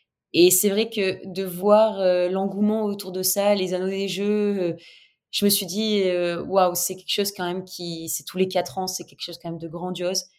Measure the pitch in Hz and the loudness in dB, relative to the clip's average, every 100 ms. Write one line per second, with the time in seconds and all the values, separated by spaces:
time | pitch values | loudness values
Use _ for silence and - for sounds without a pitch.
0 | _ _ _ 160 180 180 208 202 226 226 | _ _ _ 6 6 6 2 2 0 0
1 | 190 - 190 180 190 175 196 208 220 196 | -2 -2 -6 -6 -6 -2 6 6 6 4
2 | 185 180 180 190 196 185 208 220 208 196 | 2 4 2 0 -2 0 2 2 0 -4
3 | 185 185 185 202 202 202 185 180 190 196 | -6 -4 -2 0 2 2 2 -2 -2 -2
4 | 196 170 202 208 208 202 175 165 - - | -4 -2 0 2 2 0 -2 -4 -10 -20
5 | _ _ _ - 202 196 180 190 220 208 | _ _ _ 0 2 2 0 -2 0 2
6 | 185 180 175 170 - 190 180 175 - 185 | 2 2 0 -2 0 2 2 2 -4 -6
7 | - - 196 - 175 185 185 - 175 165 | -6 -4 -4 -4 -6 -6 -8 -10 -10 -8
8 | 160 - - 185 190 185 175 - 185 - | -8 -10 -6 -2 -2 -2 -4 -6 -6 -8
9 | - - - 165 170 165 165 170 180 175 | -10 -14 -14 -12 -10 -10 -10 -8 -8 -4
10 | 175 190 - | -4 -4 -6